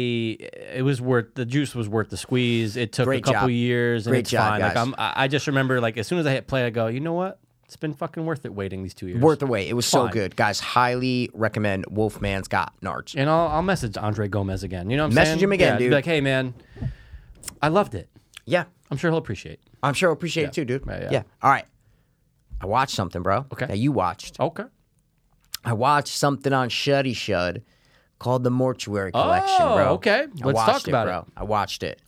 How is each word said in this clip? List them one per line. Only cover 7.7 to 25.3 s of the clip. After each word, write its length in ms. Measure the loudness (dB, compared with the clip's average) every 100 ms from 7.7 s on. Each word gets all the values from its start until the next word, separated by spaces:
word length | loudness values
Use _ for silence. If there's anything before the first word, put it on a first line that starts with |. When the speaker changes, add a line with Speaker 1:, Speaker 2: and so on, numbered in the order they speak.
| -10
Speaker 1:
been 160 | -8
fucking 320 | -6 -8 -6 -6
worth 180 | -6 -6
it 80 |
waiting 300 | -6 -6 -6
these 100 | -10
two 140 | -10 -6
years." 140 | 4
Speaker 2:
Worth 180 | 4 4
the 80 | 2
wait. 220 | 0 0
It 40 |
was 120 | -2 2
so 180 | 2
Speaker 1:
Fine. 80 | 2
Speaker 2:
good. 240 | 0 -2 0
Guys, 240 | 0 0
highly 680 | 0 2 4 2 0 0 -2
recommend 520 | -2 -2 0 0 0 -2
Wolfman's 600 | -2 -2 -2 -4 -4 0
Got 240 | 0 0 -4
Nards. 320 | -8 -8 -6 -2
Speaker 1:
And 140 | 2
I'll, 180 | 2 2
I'll 140 | 0
message 340 | 0 0 -2 -4
Andre 320 | -2 -2 0
Gomez 360 | 0 -2 -2
again. 260 | -4 -6 -2
You 80 | 0
know 60 |
what 60 | 2
I'm 20 | 4
Speaker 2:
Message 120 | 4 4
Speaker 1:
saying? 80 |
Speaker 2:
him 80 | 2
again, 200 | 4 4
Speaker 1:
Yeah, 40 | 4
be 60 | 4
Speaker 2:
dude. 80 |
Speaker 1:
like, 120 | 2 2
"Hey, 140 | 0
man, 360 | 2 0 0 -6 -16 -10 -8 -10 -16 -20 -20 -20 -18 -2
I 80 | 0
loved 260 | 2 0 -4
it." 140 | -12 -20 _ -16 -2
Speaker 2:
Yeah. 200 | -2 -2 _ -10
Speaker 1:
I'm 60 | -4
sure 140 | 0
he'll 60 | 0
appreciate 340 | -2 -8 -10
it. 60 | -18 _ -4
Speaker 2:
I'm 120 | -2
sure 160 | 2 2
he'll 40 |
appreciate 300 | 2 -2 -2
Speaker 1:
Yeah. 60 | -2
Speaker 2:
it 40 |
too, 120 | -2 -4
dude. 180 | -4 -4
Speaker 1:
Yeah, 140 | -6
yeah. 60 | -2
Speaker 2:
Yeah. 120 | -2 -2 _
All 100 | 2
right. 140 | 2 -2 _ _ _ _ _ _ _ -14 -10
I 60 | -2
watched 300 | 0 0 -2
something, 260 | -4 -4
bro, 240 | 0 0 -2
Speaker 1:
Okay. 140 | -8 -4
Speaker 2:
that 100 | -2
you 160 | 0
watched. 440 | 0 0 -4 -10 -4
Speaker 1:
Okay. 220 | -4 -4 -14 _ _ _ _ _ _